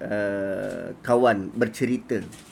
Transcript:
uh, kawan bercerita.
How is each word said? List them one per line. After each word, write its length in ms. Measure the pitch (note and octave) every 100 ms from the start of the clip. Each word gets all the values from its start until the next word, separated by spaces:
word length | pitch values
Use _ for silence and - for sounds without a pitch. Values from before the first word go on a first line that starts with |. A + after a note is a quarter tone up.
uh, 960 | - G#2 G2+ G2+ G2 F#2+ G2+ E2+ E2+ - -
kawan 480 | A#2+ B2 G#2 F#2+
bercerita. 720 | A#2 A2+ - B2 A#2+ - A2 F2+ - -